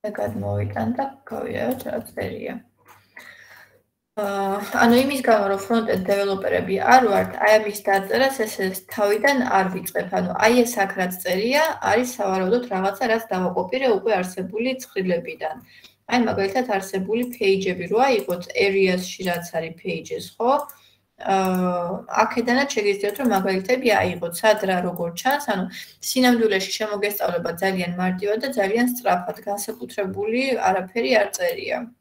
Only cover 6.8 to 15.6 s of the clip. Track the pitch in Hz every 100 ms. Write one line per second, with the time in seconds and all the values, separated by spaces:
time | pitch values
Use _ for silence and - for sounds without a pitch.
6.8 | - 254 233 190 185 - 208 214 208 202
7.8 | - 196 190 226 269 262 220 - 190 185
8.8 | - - 202 220 277 269 - 196 185 185
9.8 | 180 - 180 185 180 180 220 247 233 220
10.8 | 196 190 180 185 185 185 226 277 320 -
11.8 | 190 214 247 - 196 190 185 240 240 190
12.8 | 190 196 247 226 226 185 180 180 190 254
13.8 | 262 196 208 196 185 - 185 214 247 254
14.8 | - 185 185 170 165 - 160 -